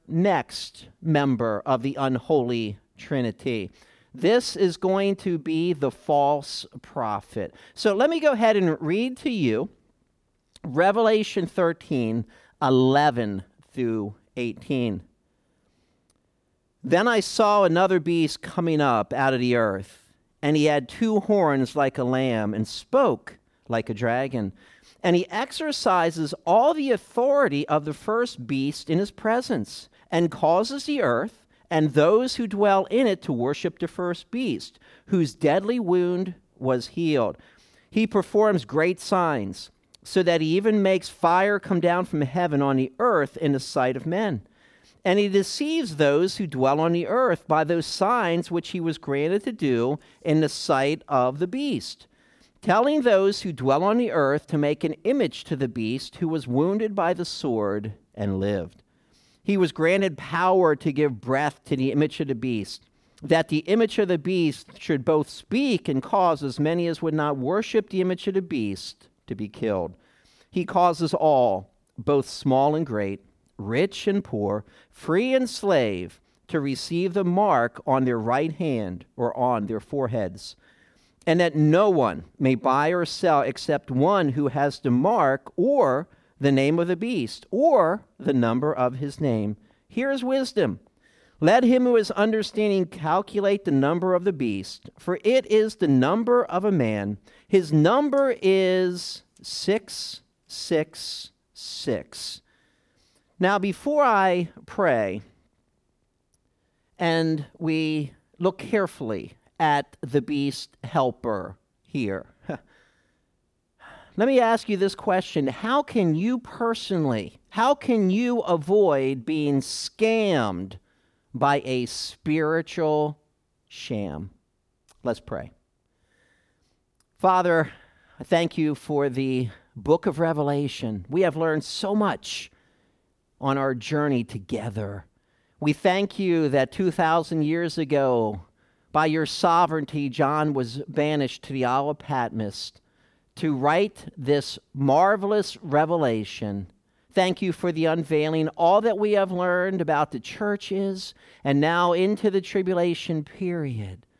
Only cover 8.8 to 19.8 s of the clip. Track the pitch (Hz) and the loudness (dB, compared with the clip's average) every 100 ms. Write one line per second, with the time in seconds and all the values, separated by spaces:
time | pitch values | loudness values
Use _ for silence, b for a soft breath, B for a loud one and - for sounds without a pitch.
8.8 | 151 190 254 254 302 226 135 110 180 - | -2 -2 -2 -4 -4 0 0 0 -2 -10
9.8 | _ _ _ _ _ _ _ - 156 135 | _ _ _ _ _ _ _ -16 -4 2
10.8 | 185 208 220 220 214 - 170 - 170 165 | 2 4 4 2 0 -4 -4 0 0 -2
11.8 | - 139 113 113 110 b b _ 139 131 | -4 -2 0 -2 -6 b b _ 2 4
12.8 | 131 139 147 120 107 98 92 _ _ - | 6 4 4 2 -2 -6 -10 _ _ -6
13.8 | 120 113 104 104 _ - 120 - - 139 | -4 -2 -6 -10 _ -8 -8 -8 -4 -2
14.8 | 120 92 - _ _ _ _ _ _ _ | -2 -4 -10 _ _ _ _ _ _ _
15.8 | _ _ _ _ _ _ _ _ _ _ | _ _ _ _ _ _ _ _ _ _
16.8 | - 165 226 226 - - 214 208 190 165 | 0 2 4 2 0 2 4 4 4 4
17.8 | 190 185 156 170 156 - - - 170 156 | 4 2 0 0 0 -2 -8 -4 0 2
18.8 | 143 117 101 123 135 131 123 120 113 98 | 2 2 0 0 0 2 2 2 2 -2